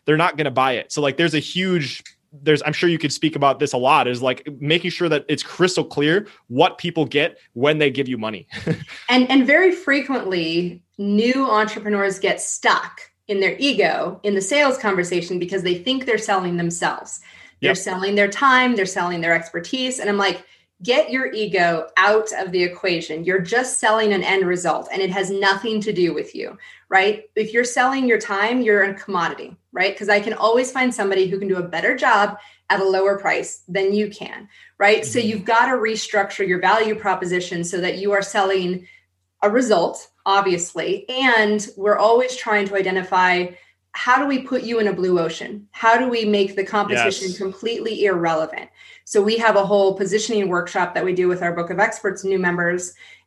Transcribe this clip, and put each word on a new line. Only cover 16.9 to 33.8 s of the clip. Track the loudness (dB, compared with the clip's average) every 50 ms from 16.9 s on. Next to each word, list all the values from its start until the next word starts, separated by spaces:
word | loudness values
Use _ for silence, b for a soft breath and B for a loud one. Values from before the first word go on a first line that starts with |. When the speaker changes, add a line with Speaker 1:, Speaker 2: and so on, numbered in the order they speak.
| -4 -4 -10 -14 -16 -16 B B B B B B B B
Speaker 2:
They're | 0 0
Speaker 1:
Yep. | 0 0
Speaker 2:
selling | -2 -6 -6 -4 -2 0 2
their | 2 0 0
time, | 0 2 2 4 6 4 4 4 2
they're | 0 0 -2
selling | -2 -2 -2 -2 -2 -2
their | 0 0 0
expertise. | 0 -2 -6 -10 -10 -8 -6 -6 -4 -4 -4 -4 -4
And | -4 -2
I'm | 0 0
like, | 0 0 -2 -4 b b b b b b b -6
"Get | -2 0 2 2 2 2
your | 0 -4 -4 -4
ego | -4 -4 -4 -2 0 2 2 2 2 0 -2 -2 2
out | 2 4 4 4 4 2 0 -4
of | -6 -6 -2
the | 0 0 0
equation. | 0 -2 -4 -4 -2 -2 -2 -4 -6 -8 -6 -2
You're | 0 0 0
just | 0 0 0 0 0 0 -2 -2
selling | 0 2 2 2 2 2 2
an | 0 0
end | 0 0 0 2 0
result, | 0 0 0 -2 -2 -2 -4 -6
and | -4 -4
it | -2 -2
has | -2 -2 -4 -2
nothing | -2 0 2 0 0 0 -2 -4 -4 -2
to | -2 -2 0
do | 0 0 0 0
with | -2 -6 -8 -10
you," | -12 -12 -12 -12 -16 B B B B B B
right? | 2 2 2 2 0 -2 -6 -8 -4
If | -4 -4 0 0
you're | 0 0
selling | 0 2 2 2 2 2 0 2 2
your | 2 0
time, | 0 -2 -2 -2 0 0 0 0
you're | 2 4 4 4 2
a | 0 -2
commodity, | -6 -8 -6 -4 -2 -2 -4 -4 -8 -14 -16 -18 -20 _ _ -4
right? | -2 -2 -2 -2 -2
'Cause | 0 2
I | 2 2
can | 2 -2 -2
always | 0 2 2 4 2 0 0
find | -2 -2 -2 0 0
somebody | -2 -2 0 2 2 2 0
who | 0 -2
can | -2 -2
do | -2 -2
a | -4
better | -4 -4 -2 0 0 0
job | 2 2 2 4 4 2 2 -2 -6 B B B B B B
at | 0 2
a | 2
lower | 2 2 2 2 2 0 0
price | 0 -2 -2 -2 -4 -6 -10 -14 _ -6
than | -4 -2